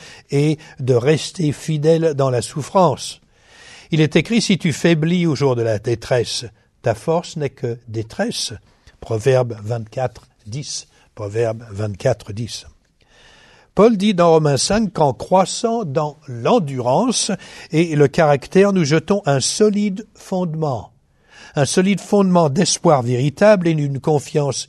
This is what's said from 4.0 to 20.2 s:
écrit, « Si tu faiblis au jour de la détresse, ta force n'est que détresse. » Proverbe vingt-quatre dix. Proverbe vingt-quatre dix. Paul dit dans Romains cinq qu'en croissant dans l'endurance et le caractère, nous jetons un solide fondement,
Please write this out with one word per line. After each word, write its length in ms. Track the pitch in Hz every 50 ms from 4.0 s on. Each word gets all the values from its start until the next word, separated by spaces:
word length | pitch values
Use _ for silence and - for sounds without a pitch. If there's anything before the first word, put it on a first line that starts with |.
| 156 151 -
écrit, « 240 | 175 151 - 226 226 -
Si 160 | - 202 160
tu 120 | - 175
faiblis 540 | 131 - - 175 170 156 151 165 180 180 170
au 80 | 165 143
jour 220 | 113 143 135 127
de 80 | 117 113
la 160 | 113 110 101
détresse, 640 | - 123 117 113 - - 139 123 107 - - - 123 110 - _ _ _ _ _ -
ta 100 | 120 110
force 440 | - - - 160 175 170 - -
n'est 120 | 160 147 135
que 300 | - - - 120 117 117 -
détresse. » 640 | - 107 110 107 110 - - 196 240 - - - - 113 95 - _ _ _ _ - _ _
Proverbe 560 | - - 117 110 107 135 131 127 127 120 110 107 104
vingt-quatre 640 | 107 120 117 110 110 - 131 127 123 - - - _ _ _ _
dix. 420 | 107 107 147 135 - - - - _ _ _ _ _ _
Proverbe 480 | - 107 101 101 113 117 113 113 113 120 113
vingt-quatre 640 | 101 98 107 107 101 - - 135 117 - - - 104
dix. 340 | 107 120 104 - - - - - _ _ _ _ _ _ _ _ _ _ - _ _ _ _ _ _ _ _ _
Paul 240 | - 202 240 233
dit 160 | 185 196 214 214
dans 200 | 170 175 170 160
Romains 240 | 160 156 147 143
cinq 360 | 123 - - 196 220 226 180 -
qu'en 200 | - 156 139 123
croissant 720 | - - - 180 190 185 - - - - 226 226 240 220
dans 320 | 147 131 156 151 151 143 - _
l'endurance 1040 | - 123 117 117 147 220 247 170 139 139 127 113 120 131 165 226 254 202 - - - 196 - - - - - - -
et 240 | - 156 175 170 156
le 120 | 147 147
caractère, 640 | 135 - - 160 147 147 135 - - - 185 196 202 196
nous 120 | 185 160
jetons 380 | 131 151 160 156 - 202 202 -
un 140 | 147 139 135
solide 680 | - - - - 214 214 196 208 208 208 185 202 - - _
fondement, 800 | -